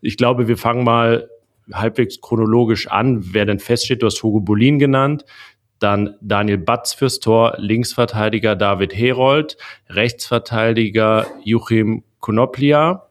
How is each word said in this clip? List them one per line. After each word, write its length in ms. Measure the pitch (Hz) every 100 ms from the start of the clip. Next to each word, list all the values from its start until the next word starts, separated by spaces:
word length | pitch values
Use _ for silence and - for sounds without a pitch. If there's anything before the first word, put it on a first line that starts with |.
Ich 160 | - 104
glaube, 300 | 120 123 113
wir 100 | 113
fangen 260 | 113 120
mal 460 | 123 117 117 117 - - _ _ _
halbwegs 480 | 98 110 110 120 -
chronologisch 680 | - 117 110 117 117 110 -
an, 440 | 98 127 120 90
wer 140 | 101 104
denn 100 | 98
feststeht. 460 | - 120 - 127
Du 20 | 110
hast 160 | -
Hugo 180 | 110 107
Bolin 380 | 95 104 127 143
genannt, 480 | 139 135 135 147 - - - _ _ _
dann 340 | 104 101 104 -
Daniel 380 | 104 104 104 101
Batz 340 | 87 120 -
fürs 260 | - 135 -
Tor, 360 | - 113 117 -
Linksverteidiger 960 | 101 113 117 - 117 107 107 107 107 98
David 400 | 104 98 98 101
Herold, 600 | 120 127 131 143 151 - - - _
Rechtsverteidiger 1400 | 101 117 120 - 117 - 113 113 113 110 107 110 110 - -
Joachim 600 | 104 113 - 113 110 110 _ _
Konoplia 880 | - 107 135 - 143 147 160 190 _